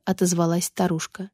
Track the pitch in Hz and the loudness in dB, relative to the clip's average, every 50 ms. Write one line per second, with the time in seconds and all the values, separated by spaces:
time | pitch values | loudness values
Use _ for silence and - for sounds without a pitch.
0 | - - 190 - 190 175 175 170 170 165 170 175 - - - - 185 180 170 160 | -4 -4 0 2 2 2 2 2 2 2 2 0 -2 -2 -2 0 0 0 0 -2
1 | - - - - 190 196 | -4 -8 -10 -12 -12 -14